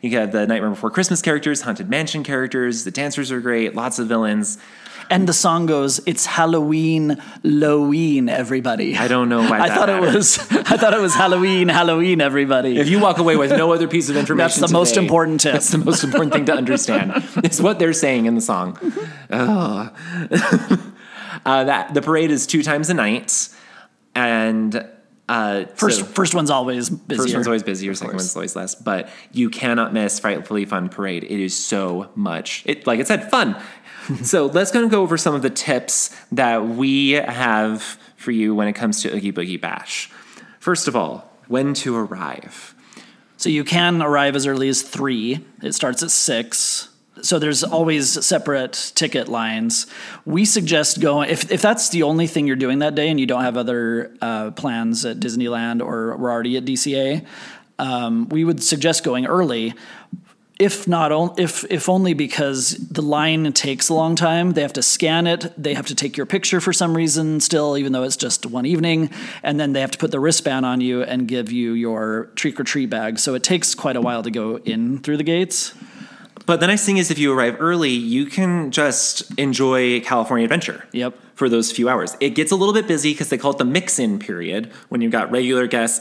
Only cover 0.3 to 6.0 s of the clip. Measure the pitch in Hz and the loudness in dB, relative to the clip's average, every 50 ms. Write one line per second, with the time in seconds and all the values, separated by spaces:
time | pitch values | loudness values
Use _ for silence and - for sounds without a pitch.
0.3 | 107 107 104 107 113 110 107 107 98 - 113 110 - 95 - - 180 - - 165 | 0 0 0 0 0 0 0 -2 -4 -4 -6 -4 -2 -2 0 0 -2 -2 0 0
1.3 | 147 147 - 151 143 - - 120 104 - - 95 127 151 160 151 - 156 131 143 | 0 0 0 -2 -2 -2 -4 -6 -6 -6 -4 -2 -2 -2 -2 -2 -4 -6 -4 -4
2.3 | 139 127 131 127 127 127 123 123 117 113 - 95 92 135 143 143 139 143 135 131 | -2 -2 -2 -2 -2 -2 -2 -2 -2 -4 -6 -6 -6 -4 -4 -4 -4 -4 -4 -4
3.3 | 131 123 117 123 120 113 113 - - 113 120 127 - - 117 110 117 113 110 107 | -4 -4 -2 0 0 0 0 -2 -2 -4 -4 -4 -4 -4 -2 0 0 0 0 0
4.3 | 107 107 104 101 - - - - - - - - - - - - 185 185 190 170 | 0 0 -2 -4 -6 -8 -14 -20 -20 -20 -20 -20 -18 -14 -4 0 2 2 4 2
5.3 | 160 - - 175 165 170 170 160 156 143 139 139 123 - | 2 2 2 2 2 2 2 2 2 2 2 0 0 -2